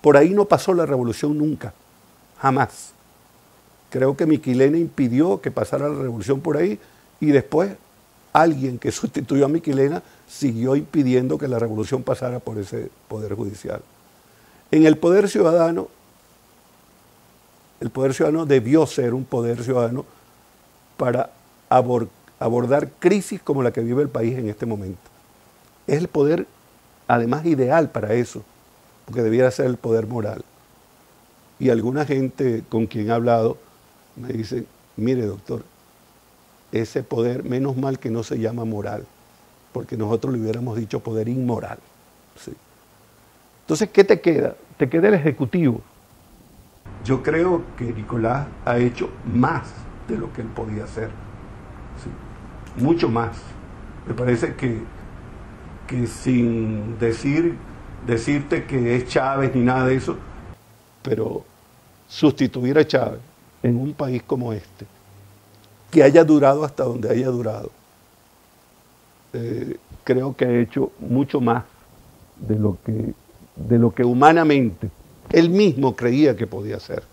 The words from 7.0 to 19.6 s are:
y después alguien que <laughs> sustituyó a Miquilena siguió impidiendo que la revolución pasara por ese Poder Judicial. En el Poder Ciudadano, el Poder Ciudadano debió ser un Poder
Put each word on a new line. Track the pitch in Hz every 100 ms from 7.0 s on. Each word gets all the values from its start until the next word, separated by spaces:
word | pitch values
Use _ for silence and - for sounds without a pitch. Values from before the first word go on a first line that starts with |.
| _ _
y | 151
después | 139 - 151 196 190 _ _ _ _ _
alguien | 151 165 143 135 120
que | 127
<laughs> |
sustituyó | - - - 127 139 143
a |
Miquilena | 160 160 139 139 175 - - _
siguió | - 143 113 123 143
impidiendo | 156 156 131 127 127 120
que | 135
la | 117
revolución | 113 107 107 131
pasara | 123 127 127 123
por | - 110
ese | 98 117 - _ _
Poder | 110 107
Judicial. | 104 107 - - - - _ _ _ _ _ _ _ _
En | 156 156
el | 151
Poder | 170 190 202
Ciudadano, | 208 170 170 165 170 151 _ _ _ _ _ _ _ _ _ _ _ _ _ _ _ _ _ _ _
el | 120
Poder | 135 135
Ciudadano | 135 156 156 156
debió | 139 113 156 156
ser | - 123
un | 123
Poder | 131 127 117 117